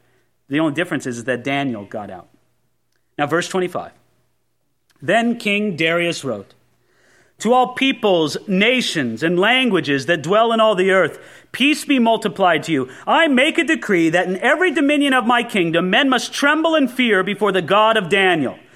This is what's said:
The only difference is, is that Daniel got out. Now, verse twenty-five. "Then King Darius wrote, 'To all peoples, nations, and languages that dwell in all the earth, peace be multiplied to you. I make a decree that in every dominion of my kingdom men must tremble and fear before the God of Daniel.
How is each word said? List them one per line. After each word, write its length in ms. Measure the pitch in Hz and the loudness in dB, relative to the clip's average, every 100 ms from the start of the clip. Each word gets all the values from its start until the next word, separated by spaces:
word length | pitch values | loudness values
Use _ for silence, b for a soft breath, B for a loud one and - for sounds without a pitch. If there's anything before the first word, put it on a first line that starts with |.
| _ _ _ _ _ | _ _ _ _ _
The 100 | 143 | -2
only 160 | 160 | -2
difference 320 | 139 - 147 135 | -2 -4 -6 -6
is, 120 | 120 | -8
is 60 | |
that 200 | 117 120 | -6 -6
Daniel 400 | 123 139 139 110 | -4 -4 -4 -6
got 260 | 98 110 101 | -10 -12 -12
out. 180 | 92 - _ _ _ _ _ _ _ _ - | -16 -20 _ _ _ _ _ _ _ _ -6
Now, 100 | 143 | -2
verse 220 | 165 165 | -2 -2
twenty-five. 440 | 185 180 110 82 - _ _ _ _ _ _ _ _ _ _ | -4 -4 -6 -12 -18 _ _ _ _ _ _ _ _ _ _
"Then 380 | 143 220 233 233 | -2 0 0 -2
King 380 | 214 202 208 156 | -2 -2 -2 -2
Darius 480 | 160 170 170 160 | -2 0 -2 -4
wrote, 300 | 135 107 - _ _ _ b b b b b b | -6 -8 -12 _ _ _ b b b b b b
'To 140 | 214 | 2
all 220 | 254 247 | 2 2
peoples, 640 | 247 269 269 214 175 156 135 - | 0 -2 0 0 2 0 -4 -4
nations, 720 | 185 214 254 - 165 123 110 | 0 2 2 -2 -4 -4 -2
and 160 | 165 175 | -2 0
languages 680 | 202 254 254 175 143 139 123 | 2 2 2 0 0 0 0
that 160 | 170 | -2
dwell 280 | 143 208 226 | 2 2 2
in 80 | 226 | 2
all 140 | 220 | 2
the 160 | 190 190 | 2 2
earth, 300 | 190 156 - B B B | 2 2 -4 B B B
peace 320 | - 269 302 | -2 0 0
be 160 | - 269 | 0 2
multiplied 640 | 226 226 202 - 185 156 | 2 2 -2 0 2 2
to 80 | - | 0
you. 160 | 147 123 B - | -2 -2 B 0
I 220 | 269 330 | 2 4
make 300 | 254 302 320 | 2 2 0
a 60 | |
decree 460 | 302 320 - 180 165 | 0 -2 0 2 2
that 160 | 175 180 | 2 0
in 120 | 185 | -2
every 340 | 240 311 370 | 0 2 0
dominion 420 | 294 277 294 285 | 2 0 2 2
of 100 | 262 | 0
my 200 | 226 240 | 2 0
kingdom 440 | 233 208 170 165 180 | 0 -2 0 0 0
men 200 | 226 277 | 2 2
must 240 | 247 - | 0 -2
tremble 420 | - 285 311 330 | -2 0 2 2
and 160 | 320 262 | 2 0
fear 320 | - 240 196 | 0 0 2
before 300 | 190 196 208 | 0 -2 0
the 100 | 190 | 0
God 340 | 165 196 220 220 | 2 4 4 2
of 120 | 175 | 0
Daniel. 500 | 196 190 170 123 - - | 2 2 2 -2 -6 -18